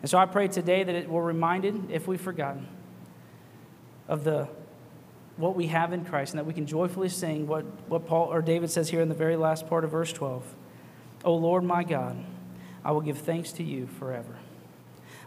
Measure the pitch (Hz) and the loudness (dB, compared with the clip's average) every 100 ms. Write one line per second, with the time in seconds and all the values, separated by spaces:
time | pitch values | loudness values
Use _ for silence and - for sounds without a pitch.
0 | 147 180 185 196 196 196 165 185 185 175 | 6 6 6 6 2 2 4 4 4 0
1 | 165 165 170 165 165 180 190 214 185 160 | 0 0 2 2 2 2 2 -2 -4 -4
2 | 170 185 180 165 139 135 131 - - - | -2 -4 -4 -4 -4 -6 -12 -16 -18 -20
3 | - - - - - - - - - - | -20 -20 -20 -20 -20 -20 -20 -20 -20 -20
4 | - 156 147 151 139 - - - - - | -4 0 2 0 -2 -8 -16 -20 -20 -20
5 | - - - - 165 185 165 165 170 180 | -20 -20 -18 -2 0 0 2 2 2 0
6 | 175 147 135 160 151 160 147 156 180 180 | -2 -2 -2 -4 -4 -4 -2 0 0 0
7 | 185 180 170 151 147 156 156 - - 165 | -2 -2 -4 -2 0 -2 -4 -12 -2 -2
8 | 165 165 165 165 160 165 170 170 160 165 | 2 2 4 2 4 2 2 0 2 2
9 | 165 156 160 165 160 160 160 165 160 160 | 2 4 2 4 4 2 0 0 2 0
10 | 165 - 139 127 - - - - - - | -2 -2 -4 -4 -8 -16 -18 -20 -20 -20
11 | - - 175 170 165 180 180 175 170 147 | -20 -2 2 4 6 4 4 2 2 0
12 | 123 123 - - - - - - - 151 | -2 -6 -10 -12 -14 -16 -16 -6 0 2
13 | 151 147 - 165 165 - 165 135 123 - | 2 -2 -2 -2 -4 -6 -6 -4 -6 -8
14 | 131 123 117 - - - - - - - | -6 -6 -8 -14 -16 -20 -20 -20 -20 -20
15 | - - | -20 -20